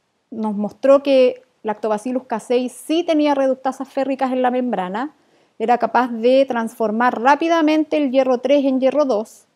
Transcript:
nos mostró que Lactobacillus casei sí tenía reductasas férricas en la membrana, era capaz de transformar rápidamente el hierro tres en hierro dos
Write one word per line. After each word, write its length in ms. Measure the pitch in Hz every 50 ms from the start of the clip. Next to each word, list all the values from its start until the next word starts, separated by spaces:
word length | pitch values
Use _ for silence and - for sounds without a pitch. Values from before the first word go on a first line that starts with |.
| _ _ _ _ _ _
nos 240 | - 226 214 214 208
mostró 480 | 202 208 202 - _ - 269 277 285 277
que 400 | 277 269 262 254 254 254 - _ _ _ _
Lactobacillus 600 | _ 214 214 - - 220 214 208 - 254 254 254 254
casei 460 | _ 233 214 208 - 254 247 254 247
sí 340 | - - - - 311 330 339
tenía 320 | - 330 302 294 294 285
reductasas 520 | 277 269 269 262 262 - 269 262 - 269 -
férricas 440 | - 277 269 262 277 247 269 254
en 100 | 254 254
la 80 | 254 247
membrana, 640 | 240 254 254 247 226 190 185 180 190 214 254 302 - _ _ _ _ _ _ _ _ _
era 200 | 220 226 240 240
capaz 300 | - 220 - 240 254 247
de 360 | 240 226 220 247 262 269 269
transformar 720 | 262 247 233 226 226 - - 233 214 208 220 240 247 240 226
rápidamente 800 | 220 262 294 285 330 330 339 330 320 302 311 311 311 - - 302
el 140 | 294 269
hierro 260 | 240 269 262 262 254 240
tres 260 | 254 254 285 294 262
en 160 | 277 262 262
hierro 260 | 254 262 254 285 302
dos 400 | 262 233 202 226 - - - _ _ _